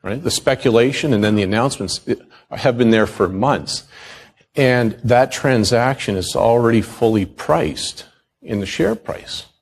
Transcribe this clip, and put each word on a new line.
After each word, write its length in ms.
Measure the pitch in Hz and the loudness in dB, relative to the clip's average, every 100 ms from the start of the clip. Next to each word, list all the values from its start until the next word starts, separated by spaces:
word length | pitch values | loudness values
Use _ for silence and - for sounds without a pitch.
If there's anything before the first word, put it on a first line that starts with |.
right? 200 | 92 120 | -8 -6
The 80 | 170 | -4
speculation 800 | - - 131 131 113 127 127 156 | -2 -2 0 2 4 2 0 0
and 120 | 110 | 2
then 100 | 107 | 2
the 80 | 107 | 2
announcements 580 | 95 107 135 - 95 - - 113 - - _ | 0 0 -2 -4 -8 -8 -6 -8 -8 -20 _
have 280 | - 139 120 | -2 -2 2
been 120 | 117 | 4
there 180 | 110 107 | 4 2
for 200 | - 92 | 0 -2
months. 600 | 95 127 101 69 - - - - - - _ _ | 0 -2 -2 -4 -12 -12 -20 -20 -20 -20 _ _
And 380 | - 131 123 113 - | 0 2 2 0 -2
that 300 | 113 123 131 | 2 2 2
transaction 840 | - 143 123 104 117 127 135 - 95 | 0 0 2 2 2 0 -2 -4 -4
is 200 | 85 - | -4 0
already 440 | 113 120 117 117 | 2 4 4 2
fully 460 | 101 - 113 107 92 | 0 -2 0 0 -2
priced 760 | - - 160 160 67 - - - _ _ _ | -8 -2 0 0 -6 -10 -12 -20 _ _ _
in 200 | - 104 | -8 -6
the 60 | 98 | -6
share 280 | - 190 | -2 -2
price 520 | 220 - - - - - _ | -2 -8 -12 -12 -14 -16 _